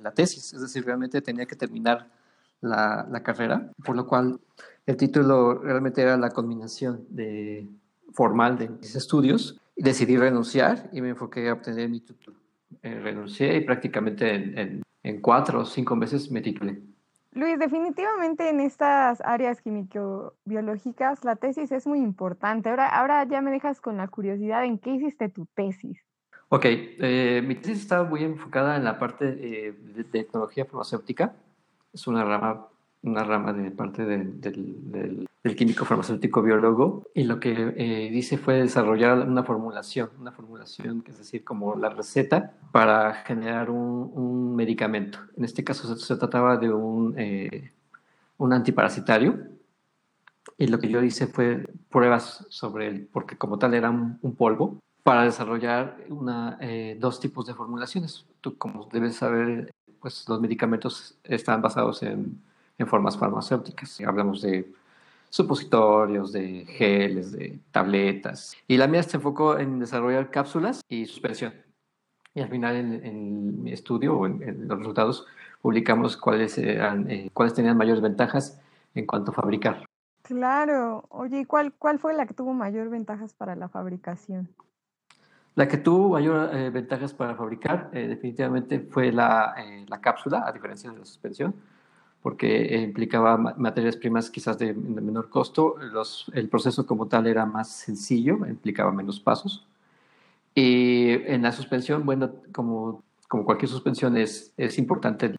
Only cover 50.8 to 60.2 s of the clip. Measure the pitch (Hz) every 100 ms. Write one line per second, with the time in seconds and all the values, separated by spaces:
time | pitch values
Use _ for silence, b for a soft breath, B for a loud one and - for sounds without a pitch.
50.8 | 107 120 123 - 120 - 120 123 - -
51.8 | _ 131 120 117 - - - - 113 107
52.8 | 107 101 104 110 - 104 104 107 127 120
53.8 | 117 120 117 - 131 - 113 110 202 -
54.8 | _ _ - 120 120 113 110 117 120 120
55.8 | 135 - - 147 127 120 117 - 120 113
56.8 | 110 110 127 120 165 135 117 120 117 120
57.8 | 123 190 160 - _ _ - - 113 101
58.8 | - 117 117 117 120 117 117 117 117 -
59.8 | _ _ 123 -